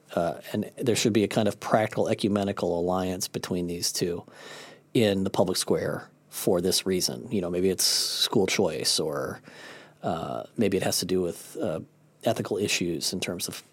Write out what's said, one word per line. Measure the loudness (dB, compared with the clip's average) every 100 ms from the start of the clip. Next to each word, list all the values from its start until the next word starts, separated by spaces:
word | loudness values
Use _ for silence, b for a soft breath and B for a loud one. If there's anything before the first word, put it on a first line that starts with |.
| -6 -2
uh, | -2 -2 -4
and | -4 -4 -2
there | 0 2
should | 4
be | 4
a | 4
kind | 2 2
of | 0
practical | 0 2 2 0 0
ecumenical | 2 0 0 0 -2 0 0
alliance | 2 0 0 -4 -6
between | -6 -4 -4 -2
these | -4 -4
two | -2 -2 -4 -8 B B B B B _
in | 2 4 4
the | 2
public | 2 2 2
square | 0 0 0 -4 -8 _ _
for | -4 2 2
this | 4 2 2
reason. | 0 0 -4 -4
You | -2
know, | 0
maybe | 2 2
it's | 2
school | 2 2 0 0 2 4 4
choice, | 4 2 0 0 0
or, | 0 -2 -6 -8 B B B B B B
uh, | -4 -2 -4 -6 -6 0
maybe | 2 2
it |
has | 0 0
to | 0
do | 0
with, | 0 -4 -10 -4
uh, | -2 -4 -6 _ _ _
ethical | -2 -2 -2 -2
issues | 0 0 0 -2 -2
in | -2
terms | -4 -4 -6
of | -8 -14